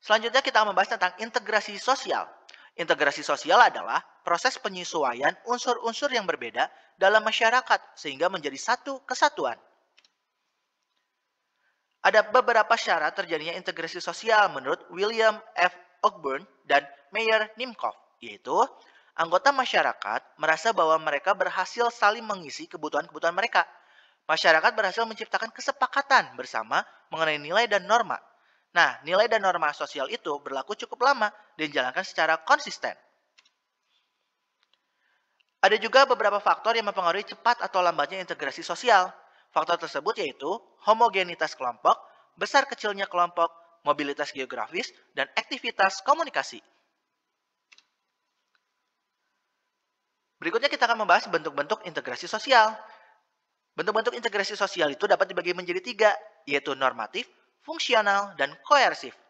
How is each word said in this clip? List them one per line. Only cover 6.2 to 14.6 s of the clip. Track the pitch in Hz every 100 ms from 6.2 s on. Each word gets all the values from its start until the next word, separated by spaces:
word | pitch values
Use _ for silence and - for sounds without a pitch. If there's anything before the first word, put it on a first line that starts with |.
berbeda | 185 156 117 113 151 - _ _
dalam | 190 214
masyarakat | 220 214 226 247 247 214 - -
sehingga | 156 135 175
menjadi | 190 147 135
satu | - 247 - 269
kesatuan. | - 254 302 - 135 113 _ _ _ _ _ _ _ _ _ _ _ _ _ _ _ _ _ _ _ _ _ _ _ _
Ada | 185 208 208
beberapa | 254 233 226 208 -
syarat | - 175 156
terjadinya | 185 175 160 156
integrasi | 175 180 170 165 175
sosial | 170 170 220 220 196
menurut | 143